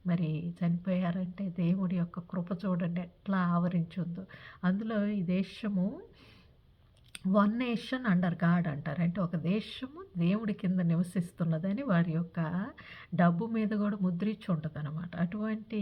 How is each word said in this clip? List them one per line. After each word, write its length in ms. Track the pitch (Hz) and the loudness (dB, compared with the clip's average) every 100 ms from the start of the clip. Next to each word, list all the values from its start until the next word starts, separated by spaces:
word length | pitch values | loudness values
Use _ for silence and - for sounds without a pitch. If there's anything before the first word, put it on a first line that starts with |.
| 180 | 0
మరి 480 | 170 160 156 170 170 | 0 2 -2 -4 -2
చనిపోయారంటే 840 | 170 175 190 180 180 185 180 - 196 | 0 0 0 0 0 -2 -4 -4 -6
దేవుడి 480 | 175 170 190 185 180 | 0 2 2 2 0
యొక్క 220 | 170 - | -2 -6
కృప 280 | - 185 175 | -6 -4 -4
చూడండి 480 | 185 202 180 175 175 | -2 0 0 0 -2
ఎట్లా 380 | 175 - - 190 | -6 -10 -2 0
ఆవరించుందో. 880 | 175 175 175 175 165 - 170 170 190 - - - | 4 4 4 2 0 -2 -4 -6 -10 -16 -18 -2
అందులో 420 | 180 190 220 220 208 | 0 0 0 0 0
ఈ 160 | 208 | 0
దేశము 760 | 170 180 185 - 220 196 190 302 453 - - - - - - - - - - - 185 | 0 0 0 -4 -2 0 0 -2 -12 -20 -20 -20 -20 -20 -20 -20 -20 -20 -20 -4 2
one 240 | 202 202 226 | 4 4 2
nation 540 | 254 233 - 262 247 | 0 -2 -2 -2 2
under 200 | 180 180 | 4 4
God 360 | 170 170 175 170 | 2 4 4 2
అంటారు. 340 | 147 151 147 | -2 -4 0
అంటే 180 | 170 175 | 0 0
ఒక 160 | 170 170 | -2 0
దేశము 840 | 156 214 - - 262 311 392 175 | 0 -2 -2 -10 -12 -14 -10 0
దేవుడి 340 | 170 208 220 | 2 2 0
కింద 280 | 208 185 185 | -2 0 2
నివసిస్తున్నదని 1040 | 170 165 175 180 170 - 165 160 190 202 | 2 2 2 -2 -4 -2 -2 0 0 -2
వారి 300 | 277 170 170 | 2 2 4
యొక్క 260 | 160 170 - 156 170 226 - - - - | 0 -2 -2 -2 -2 -6 -10 -18 -18 -6
డబ్బు 320 | 175 175 170 226 | 4 4 4 0
మీద 220 | 226 214 | 0 0
కూడా 300 | 214 208 202 | 0 0 2
ముద్రించి 520 | 180 170 208 214 - | 0 0 -2 -2 -2
ఉంటదన్నమాట. 640 | 160 156 147 151 156 175 - | -2 -2 -6 -6 -6 -6 -2
అటువంటి 600 | 170 214 220 220 214 214 | -2 -2 -4 -4 -4 -2